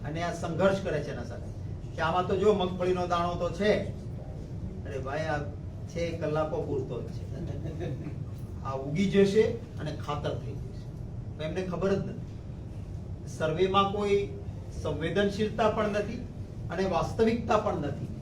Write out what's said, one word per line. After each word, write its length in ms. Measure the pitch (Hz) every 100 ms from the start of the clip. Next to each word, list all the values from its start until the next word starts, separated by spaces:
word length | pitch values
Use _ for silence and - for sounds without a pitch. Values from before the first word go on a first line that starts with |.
અને 160 | 131 165
આ 100 | 175
સંઘર્ષ 480 | - 170 160 196 190
કરે 200 | 175 151
છે 80 | 147
એના 140 | 123
સાથે 260 | - 123 - - - - - -
કે 40 |
આમાં 240 | 160 180 180
તો 100 | 185
જો 180 | 208
મગફળીનો 520 | 190 180 180 180 180 175
દાણો 280 | 175 175
તો 140 | 175 170
છે, 220 | 175 208 - - - - - - - - - - -
અરે 160 | - -
ભાઈ, 280 | - 147 156
આ 120 | 147 143 - - - -
છે 220 | 170 170
કલાકો 520 | 165 151 151 156 151
પૂરતો 400 | - 139 - 120
જ 40 | 107
છે, 180 | - - - - - - - 175 131 - - - - - -
આ 100 | - 135
ઉગી 340 | 143 165 196
જશે 340 | 196 196 214 - - - -
અને 120 | 151 139
ખાતર 360 | - 147 151
થઈ 180 | 127 120
જશે, 320 | 101 - - - - - - - -
તો 60 |
એમને 180 | 156 180
ખબર 280 | 180 170 190
જ 40 | 196
નથી. 220 | - - - - - - - - - - - - -
સર્વેમાં 680 | - 160 160 190 196 196
કોઈ 360 | 208 202 202 196 - - - - -
સંવેદનશીલતા 880 | 156 147 165 175 202 208 214 - 214
પણ 180 | - 208
નથી 340 | 208 202 247 - - - - -
અને 140 | 180
વાસ્તવિકતા 760 | 190 - - - 226 233 - 214
પણ 140 | 208
નથી. 360 | 175 143 - - -